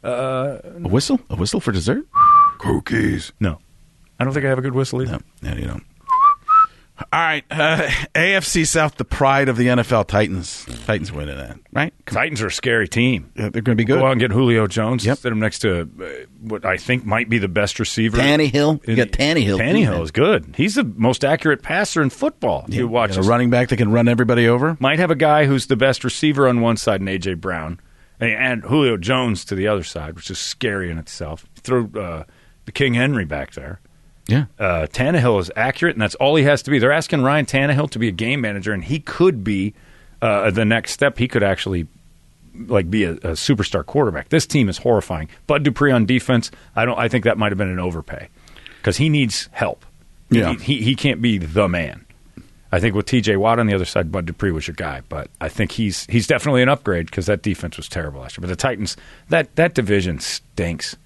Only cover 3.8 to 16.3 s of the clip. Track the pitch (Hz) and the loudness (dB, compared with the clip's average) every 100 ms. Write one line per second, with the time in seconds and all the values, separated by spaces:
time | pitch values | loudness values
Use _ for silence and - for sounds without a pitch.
3.8 | - _ _ _ 127 139 139 131 131 127 | -20 _ _ _ -2 0 0 0 -2 -2
4.8 | 131 131 127 - - _ - 71 62 - | -2 -2 -4 -6 -10 _ -8 -6 -8 -10
5.8 | - _ - 1047 1077 1077 - 1077 1077 - | -14 _ -2 4 4 2 2 4 4 -2
6.8 | _ - - 156 165 151 - 151 156 160 | _ -18 -4 0 0 -2 -4 0 2 2
7.8 | 147 - 147 156 175 196 - 180 156 165 | 0 -2 -4 -2 0 0 0 0 0 2
8.8 | 156 - - - 135 139 135 117 123 123 | 0 -2 -8 0 4 4 2 2 2 2
9.8 | 117 120 98 104 107 92 87 - - 60 | 2 2 2 2 0 -2 -8 -12 -12 -12
10.8 | 57 107 98 73 73 67 64 - _ - | -4 -4 -4 -8 -10 -10 -14 -16 _ -4
11.8 | 156 _ - - 143 139 107 - 127 117 | -4 _ -6 -4 -2 -2 -4 -4 0 0
12.8 | 98 - 123 117 71 - 107 113 110 113 | 0 0 0 0 -6 -8 -6 -2 0 0
13.8 | 113 135 131 127 120 107 127 117 107 101 | 2 4 4 2 2 2 4 4 2 0
14.8 | 107 123 104 135 123 110 110 - 110 87 | -2 0 0 -2 -2 -2 -2 -2 -2 -2
15.8 | 82 52 90 65 65 | -4 -10 -12 -12 -16